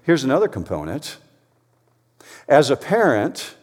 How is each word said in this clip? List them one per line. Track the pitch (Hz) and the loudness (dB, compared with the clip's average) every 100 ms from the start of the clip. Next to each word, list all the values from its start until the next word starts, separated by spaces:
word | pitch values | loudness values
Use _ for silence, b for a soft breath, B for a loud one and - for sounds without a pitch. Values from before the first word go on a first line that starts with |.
Here's | - 165 | 2 0
another | 131 156 208 | 2 0 0
component. | 98 80 80 76 131 - - _ _ _ _ _ _ _ _ _ _ B B - | -4 -8 -8 -6 -10 -12 -18 _ _ _ _ _ _ _ _ _ _ B B 4
As | 143 131 | 4 4
a | 135 | -2
parent | - 214 202 110 131 - - - | 0 2 2 2 -2 -6 -16 -18